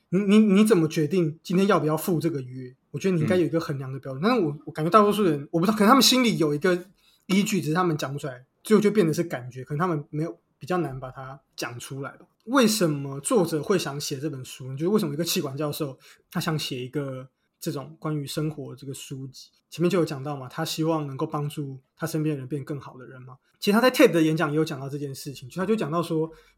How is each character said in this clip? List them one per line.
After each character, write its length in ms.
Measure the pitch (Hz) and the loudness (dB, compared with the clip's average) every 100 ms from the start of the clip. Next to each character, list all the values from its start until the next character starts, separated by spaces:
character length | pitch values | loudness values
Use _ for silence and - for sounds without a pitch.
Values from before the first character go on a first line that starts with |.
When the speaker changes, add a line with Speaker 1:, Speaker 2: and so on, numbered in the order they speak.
| _ | _
Speaker 1:
你， 100 | 180 | -2
你， 180 | 202 214 | 4 6
你 260 | 214 190 | 6 6
怎 140 | 214 190 | 6 4
么 100 | 156 | 4
决 180 | 165 143 | 0 0
定 320 | 190 156 151 | 2 0 -4
今 120 | - 180 | -2 2
天 80 | 196 | 4
要 120 | 180 | 2
不 60 | |
要 100 | 151 | 2
赴 240 | 156 - 165 | -2 -2 -2
这 120 | 165 | -2
个 100 | 139 | -4
约？ 340 | 127 127 127 - _ | -8 -12 -14 -18 _
我 60 | 143 | -4
觉 120 | 190 | 0
得 40 | |
你 60 | 175 | 0
应 60 | 151 | 2
该 100 | 185 | 2
有 80 | |
一 60 | 151 | 2
个 100 | 160 | 0
衡 160 | 160 139 | -4 -6
量 160 | 131 | -8
的 60 | 135 | -10
标 140 | 135 | -10
准。 100 | 131 | -2
Speaker 2:
嗯。 20 | |
Speaker 1:
但 100 | 202 | 2
是 60 | 254 | 2
我， 160 | 151 147 | 0 -4
我 80 | - | -10
感 100 | 156 | -4
觉 80 | 165 | 4
大 120 | 220 | 6
多 100 | 208 | 6
数 120 | 202 | 4
人， 220 | 185 147 143 | 2 2 -2
我 100 | 165 | 0
不 60 | 202 | 2
知 40 | |
道， 60 | 220 | 4
可 40 | |
能 40 | 202 | 6
他 60 | |
们 80 | 269 | 8
心 220 | - 254 | 6 4
里 140 | 233 156 | 4 2
有 160 | 151 | 0
一 40 | 147 | 2
个 280 | 185 175 - _ _ _ - | 0 0 -4 _ _ _ 0
依 160 | 190 | 2
据， 160 | 190 190 | 2 0
只 80 | 143 | 0
是 40 | |
他 80 | 170 | 0
们 140 | 180 151 | 0 0
讲 160 | 135 | -4
不 60 | 143 | -8
出 80 | 147 | -10
来， 180 | 127 _ _ | -12 _ _
最 140 | - 214 | 2 4
后 40 | |
就 80 | 202 | 6
变 160 | 208 165 | 4 2
得 40 | |
是 120 | 175 | 0
感 260 | 170 131 123 | -2 -6 -10
觉， 140 | 131 | -14
可 80 | 123 | -8
能 60 | 147 | -4
他 80 | 185 | -2
们 180 | 156 - | -2 -4
没 120 | 151 | -6
有， 140 | 160 165 _ _ | -6 -8 _ _
比 80 | 131 | -4
较 100 | 180 | -2
难 240 | 143 131 | -2 -8
把 100 | 127 | -14
它 300 | 135 131 143 _ - | -14 -16 -18 _ -10
讲 240 | 123 120 | -10 -10
出 220 | - 135 | -12 -10
来 80 | 110 | -10
吧。 140 | - - _ | -14 -20 _
为 220 | 220 269 220 | 0 4 4
什 240 | 214 170 | 4 0
么 280 | 143 139 139 | 0 -6 -8
作 260 | - 247 165 | 0 2 2
者 160 | 156 | -2
会 160 | 143 185 | 0 0
想 200 | 151 143 | -2 -6
写 200 | - 135 | -8 -6
这 100 | 156 | -8
本 160 | 135 | -8
书 240 | - - 131 | -14 -14 -12
呢？ 80 | 135 | -6
就 40 | |
是 80 | 170 | 0
为 120 | 214 | 0
什 80 | 165 | 0
么 60 | |
一 20 | 143 | -4
个 80 | |
气 160 | 165 185 | -4 -4
管 160 | 143 127 | -4 -6
教 160 | 151 | -6
授 260 | 147 143 - - - _ | -4 -8 -10 -20 -20 _
他 80 | 180 | -6
想 200 | 175 156 | -2 -4
写 260 | - 131 | -4 -8
一 40 | 127 | -6
个 360 | 151 139 127 135 _ _ _ | -6 -6 -10 -14 _ _ _
这 140 | 170 | -8
种 240 | 139 139 160 | -8 -12 -10
关 160 | 156 | -6
于 120 | 151 135 | -6 -4
生 240 | 160 156 | -4 -4
活 260 | 151 131 127 | -6 -12 -14
这 100 | 135 | -14
个 60 | |
书 340 | 131 - 135 135 | -14 -12 -12 -12
籍？ 200 | - - _ _ | -16 -20 _ _
前 100 | - | -2
面 80 | 170 | 0
就 100 | 185 | 2
有 60 | |
讲 180 | 151 139 | 0 -4
到 140 | 139 139 | -6 -8
嘛， 100 | 127 | -8
他 120 | - | -6
希 220 | 160 - | -6 -2
望 220 | 160 160 147 | 0 0 -2
能 100 | 131 | -6
够 100 | 156 | -6
帮 220 | 147 147 | -4 -6
助 320 | 156 139 131 _ _ | -6 -10 -12 _ _
他 100 | 156 | -6
身 160 | 160 | -2
边 120 | 156 | -2
的 60 | 143 | -4
人 60 | 127 | -6
变 160 | 147 | -8
更 160 | 127 143 | -8 -10
好 200 | - 127 | -12 -18
的 80 | 123 | -20
人 160 | 131 | -20
嘛。 160 | 127 - _ _ | -20 -20 _ _
其 120 | 208 | 2
实 20 | |
他 80 | 214 | 4
在 100 | 254 | 4
ted 200 | 254 233 | 8 6
的 100 | 165 | 8
演 160 | 156 160 | 4 4
讲 140 | 156 | 2
也 60 | 151 | 2
有 60 | |
讲 160 | 156 135 | 0 -4
到 80 | 135 | -8
这 120 | 143 | -8
件 160 | 143 | -8
事 180 | 135 147 | -10 -12
情， 160 | 127 123 | -14 -12
就 80 | 170 | -6
他 80 | |
就 100 | 185 | -2
讲 160 | 220 147 | 0 0
到 120 | 170 | -2
说， 240 | 170 160 160 | -2 -2 -4
因 40 | - _ | -8 _